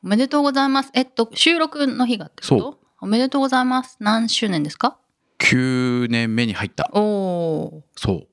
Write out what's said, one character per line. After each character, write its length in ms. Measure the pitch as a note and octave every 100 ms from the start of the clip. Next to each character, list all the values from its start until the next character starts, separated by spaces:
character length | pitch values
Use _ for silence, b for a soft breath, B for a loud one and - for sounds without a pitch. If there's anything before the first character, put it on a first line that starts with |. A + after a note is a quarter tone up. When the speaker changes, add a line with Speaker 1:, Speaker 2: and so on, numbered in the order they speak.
Speaker 1:
お 40 | F#3
め 80 | G#3+
で 120 | C4+
と 120 | D4
う 20 |
ご 80 | C#4+
ざ 140 | C4+ C4+
い 40 |
ま 140 | C4+
す。 80 | C4+
え 80 | -
っ 20 | B3+
と、 240 | - A3+
収 240 | - - E4+
録 300 | D#4+ D4 C#4+
の 180 | A#3+ B3
日 120 | A3+
が 100 | D#3
っ 20 |
て 140 | -
こ 60 | -
と？ 100 | B2+
Speaker 2:
そ 100 | B3
う。 80 | D4 _ _
Speaker 1:
お 60 | F#3
め 100 | A3
で 120 | C4
と 100 | C#4
う 20 |
ご 60 | C4+
ざ 140 | B3+
い 40 | B3+
ま 180 | B3+
す。 140 | B3+ -
何 300 | G#3 A3 A3+
周 180 | - A3
年 140 | F3
で 60 | D3+
す 80 | -
か？ 200 | - - _ _ _ _
Speaker 2:
九 720 | - B2+ B2+ B2+ B2+ B2 B2
年 260 | A#2 A2+ A2
目 100 | A#2
に 80 |
入 140 | G2 G2+
っ 20 |
た。 200 | - -
Speaker 1:
お 920 | G#3 G#3+ G3+ F#3+ F3 E3+ D#3 - D#3 - -
ー。 40 |
Speaker 2:
そ 140 | -
う。 140 | F#2 -